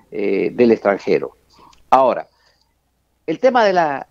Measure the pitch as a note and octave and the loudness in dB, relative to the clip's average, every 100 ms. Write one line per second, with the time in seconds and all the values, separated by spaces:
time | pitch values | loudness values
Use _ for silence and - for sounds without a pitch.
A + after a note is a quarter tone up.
0 | _ - G2 G2 F2+ - A#2+ A2 G#2 F#2+ | _ -8 -4 -2 -4 0 2 2 0 -2
1 | - D2+ C#2 - _ _ - _ _ C3 | -2 -2 -4 -12 _ _ -20 _ _ 2
2 | C3 F#2 D#2 _ _ _ _ _ _ _ | 2 0 -8 _ _ _ _ _ _ _
3 | _ _ - D#3+ C4 B3 G#3+ F3+ D#3 C#3 | _ _ -10 -2 0 2 2 0 -2 -4
4 | - | -10